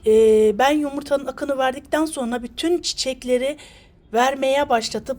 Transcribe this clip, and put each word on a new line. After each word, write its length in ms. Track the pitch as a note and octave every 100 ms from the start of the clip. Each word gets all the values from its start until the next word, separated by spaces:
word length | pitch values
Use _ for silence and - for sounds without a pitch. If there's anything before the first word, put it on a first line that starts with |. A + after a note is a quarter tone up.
| A3
e, 520 | A3 A3 G#3+ G#3+ G#3
ben 120 | C4+
yumurtanın 560 | D4+ D4 C#4 C#4+ C#4+ C4
akını 320 | C4 C#4+ C4+
verdikten 460 | C4 C4 - D4+
sonra 380 | D#4+ D4+ A#3 A#3+
bütün 400 | A#3+ - E4 F4
çiçekleri 760 | - - C4 C4 B3 B3 C4 D4+ - - - _ _
vermeye 560 | A3 C4 C4+ C4+ C#4 C#4+
başladı. 480 | A#3 - G#3+ -